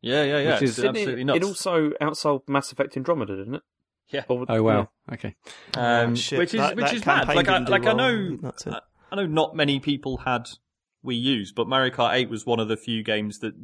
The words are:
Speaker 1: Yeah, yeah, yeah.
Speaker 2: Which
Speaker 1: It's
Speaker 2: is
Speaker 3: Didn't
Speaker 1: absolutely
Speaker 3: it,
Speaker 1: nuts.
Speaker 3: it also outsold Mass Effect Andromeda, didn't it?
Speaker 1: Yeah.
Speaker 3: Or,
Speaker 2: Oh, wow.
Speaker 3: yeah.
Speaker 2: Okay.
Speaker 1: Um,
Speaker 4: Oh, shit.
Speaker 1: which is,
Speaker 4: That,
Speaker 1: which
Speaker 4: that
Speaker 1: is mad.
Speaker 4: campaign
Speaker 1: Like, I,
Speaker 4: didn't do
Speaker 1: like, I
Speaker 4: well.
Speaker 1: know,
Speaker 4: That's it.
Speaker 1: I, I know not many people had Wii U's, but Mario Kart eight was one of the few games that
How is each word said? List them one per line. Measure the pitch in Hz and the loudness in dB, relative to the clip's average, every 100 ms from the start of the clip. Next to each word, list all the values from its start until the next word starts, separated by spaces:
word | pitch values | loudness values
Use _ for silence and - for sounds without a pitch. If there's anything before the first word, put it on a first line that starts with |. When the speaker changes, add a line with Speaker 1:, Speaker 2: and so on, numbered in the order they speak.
Speaker 1:
Yeah, | - 143 | 0 0
yeah, | 143 147 | 2 2
yeah. | 143 | 2
Speaker 2:
Which | 147 | 4
Speaker 1:
It's | 139 | 2
Speaker 2:
is | 113 | 2
Speaker 3:
Didn't | 131 117 | 0 0
Speaker 1:
absolutely | - 123 | -2 -2
Speaker 3:
it, | 131 | 0
Speaker 1:
nuts. | 143 | 2
Speaker 3:
it | |
also | 190 190 190 170 151 - | 0 -2 0 2 2 0
outsold | 147 151 156 139 - | -4 0 0 -2 0
Mass | 139 - | -2 -2
Effect | - 139 - | -4 -4 -2
Andromeda, | 131 165 104 95 | -2 -2 -2 -6
didn't | 101 135 | -8 -10
it? | _ _ _ _ _ | _ _ _ _ _
Speaker 1:
Yeah. | 139 - | -8 -2
Speaker 3:
Or, | 123 123 | -4 0
Speaker 2:
Oh, | 113 | 2
wow. | 110 107 104 _ - | 4 4 0 _ -14
Speaker 3:
yeah. | |
Speaker 2:
Okay. | - 110 - - - - 120 | -10 -10 -12 -20 -20 -8 -2
Speaker 1:
Um, | 120 120 117 | 2 4 4
Speaker 4:
Oh, | |
shit. | 120 - 139 | 0 -2 0
Speaker 1:
which | 175 | 0
is, | 226 | 2
Speaker 4:
That, | 143 220 | 0 2
Speaker 1:
which | - | 0
Speaker 4:
that | |
Speaker 1:
is | 247 - | 0 2
mad. | - - | 2 4
Speaker 4:
campaign | 151 | 2
Speaker 1:
Like, | 175 | 4
I, | 185 | 2
Speaker 4:
didn't | - | 4
do | |
Speaker 1:
like, | 196 | 2
I | - | 4
Speaker 4:
well. | 220 | 2
Speaker 1:
know, | 254 226 190 147 | 2 0 -2 -6
Speaker 4:
That's | 127 - - | -10 -10 -10
it. | |
Speaker 1:
I, | - _ _ _ | -10 _ _ _
I | 196 | -4
know | 185 | 0
not | 156 151 | 2 2
many | 147 143 139 | 2 0 0
people | 139 143 135 127 | 0 -2 -4 -4
had | 131 123 120 - _ _ _ _ | -2 -2 -4 -18 _ _ _ _
Wii | 131 120 | -6 -2
U's, | 123 127 95 | 0 0 -2
but | - 113 | -4 0
Mario | 131 131 | 2 0
Kart | 127 117 | 2 2
eight | 127 123 | 2 0
was | 110 123 | -4 -2
one | 117 | -2
of | 110 | 0
the | 110 | -4
few | - 113 | -4 -6
games | 110 107 107 101 | -2 -2 -4 -6
that | 113 107 | -10 -10